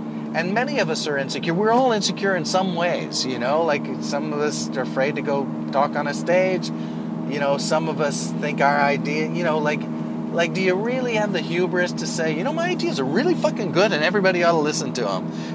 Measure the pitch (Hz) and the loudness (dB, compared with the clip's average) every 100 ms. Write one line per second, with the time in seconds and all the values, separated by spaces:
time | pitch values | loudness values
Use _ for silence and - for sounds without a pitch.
0 | - - - 151 175 208 254 285 175 151 | -8 -8 -6 -2 -2 0 -2 0 0 0
1 | 160 143 135 143 170 165 214 233 262 214 | -2 -2 -2 -4 -2 0 4 4 4 2
2 | 190 170 196 185 156 185 190 170 175 135 | 0 -2 0 0 0 0 0 0 0 0
3 | 78 - 131 123 120 151 165 147 156 156 | -2 -4 -2 -2 0 2 2 0 -2 -6
4 | - 143 151 147 151 147 - 135 - 139 | -4 -4 -2 -2 -2 -2 -4 -4 -2 0
5 | 135 143 143 139 139 - - 135 143 147 | 0 0 0 -2 -2 -4 -2 0 2 0
6 | 147 143 165 175 185 180 - - - - | -2 -2 2 2 4 0 -2 -6 -6 -6
7 | - - - 143 143 139 - 156 160 151 | -6 -6 -4 -2 0 0 2 0 0 0
8 | 147 - - - 151 147 143 143 143 143 | 0 0 -4 -4 -2 2 4 4 2 2
9 | 143 151 160 165 170 156 151 156 - - | 0 -2 -2 -2 0 0 0 -2 -4 -6
10 | - - - 165 170 160 185 185 220 254 | -6 -6 -4 0 0 2 2 2 0 -2
11 | 247 220 208 180 165 170 180 175 175 165 | 0 0 0 0 -2 0 0 2 0 -2
12 | 165 - 160 156 247 311 349 359 339 - | -4 -2 0 0 -2 0 0 0 -2 -2
13 | 262 185 330 349 311 - 196 147 208 156 | 0 2 2 2 2 0 0 4 4 4
14 | 160 202 190 175 170 165 143 - 135 123 | 2 4 4 4 4 4 2 0 -2 -2
15 | 107 95 82 - - | 0 0 -2 -6 -6